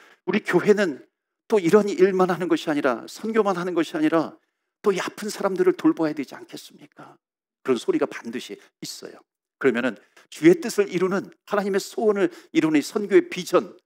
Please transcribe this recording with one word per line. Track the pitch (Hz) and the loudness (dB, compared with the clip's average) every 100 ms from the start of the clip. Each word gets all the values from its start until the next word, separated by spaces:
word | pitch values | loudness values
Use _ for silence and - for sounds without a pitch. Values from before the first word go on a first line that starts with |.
| - _ - | -20 _ -4
우리 | 202 | -4
교회는 | - 175 170 202 190 127 - _ _ _ - | 0 2 4 2 2 -4 -12 _ _ _ -2
또 | 220 | 0
이런 | 165 208 202 | 4 4 4
일만 | 170 190 185 180 | 4 4 4 0
하는 | 165 170 | 0 -2
것이 | 160 175 | -2 -2
아니라 | 147 139 117 - | 0 0 -2 -6
선교만 | - 220 220 202 175 | -10 -4 0 0 -2
하는 | 180 | -2
것이 | 170 156 165 | -2 -2 0
아니라 | 156 165 135 - _ _ _ _ | 0 0 -2 -8 _ _ _ _
또 | 214 | -2
이 | 180 | 0
아픈 | - - 208 | -2 -8 -10
사람들을 | - 196 185 180 | -4 -4 0 2
돌봐야 | 180 160 160 160 | 2 2 2 -2
되지 | 151 127 123 | -4 -10 -12
않겠습니까? | 120 151 - - - - - - _ _ _ _ | -18 -18 -20 -20 -20 -20 -20 -20 _ _ _ _
그런 | - 117 | -2 -2
소리가 | - 165 143 | 0 -2 -2
반드시 | - 117 120 - 101 _ _ | -6 -12 -12 -12 -16 _ _
있어요. | - - 85 - _ _ _ - | -14 -14 -16 -20 _ _ _ -4
그러면은 | 135 117 127 - _ _ _ | 0 0 -2 -6 _ _ _
주의 | - 156 175 | 2 4 4
뜻을 | 208 185 202 | 2 -4 -2
이루는, | 170 185 190 117 - - | -2 -2 -2 -6 -14 -6
하나님의 | 208 202 196 | -4 -2 -2
소원을 | - - 214 202 175 - - | -4 -2 0 0 0 -4 -6
이루는 | 160 156 151 | 0 2 2
이 | |
선교의 | 139 220 196 185 170 | 0 -2 4 4 4
비전, | 185 170 180 110 - | -2 0 0 0 -8